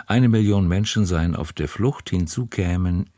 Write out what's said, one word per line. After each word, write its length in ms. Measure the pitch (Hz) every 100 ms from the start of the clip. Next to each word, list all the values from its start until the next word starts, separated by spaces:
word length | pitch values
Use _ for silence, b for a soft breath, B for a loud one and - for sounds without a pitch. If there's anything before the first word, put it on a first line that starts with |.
| -
Eine 220 | 113 123
Million 400 | 113 104 101 90
Menschen 380 | 90 107 113 95
seien 280 | 85 85
auf 200 | 82 76
der 140 | - 76
Flucht, 420 | - 117 143 -
hinzu 340 | 92 85 -
kämen 640 | 120 - 90 90 90 90 -